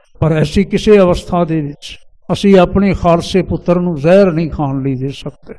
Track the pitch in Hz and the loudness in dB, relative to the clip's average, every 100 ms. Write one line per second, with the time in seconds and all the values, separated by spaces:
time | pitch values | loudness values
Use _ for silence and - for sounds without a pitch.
0 | _ - 160 156 147 - 196 196 - 208 | _ -4 -2 0 0 -2 -2 0 4 4
1 | 180 180 - 180 170 160 143 143 - - | 4 0 -2 -4 -2 -4 -6 -10 -18 -20
2 | - _ - 175 202 190 180 196 196 170 | -20 _ -8 -2 4 4 4 2 0 0
3 | 175 170 165 196 165 165 - 180 180 160 | 0 0 0 -4 -2 -4 -2 -2 -2 -2
4 | 151 190 190 160 165 - 143 139 135 127 | 2 4 4 0 -4 -4 -6 -4 -6 -6
5 | 135 135 143 - 135 | -8 -10 -14 -16 -20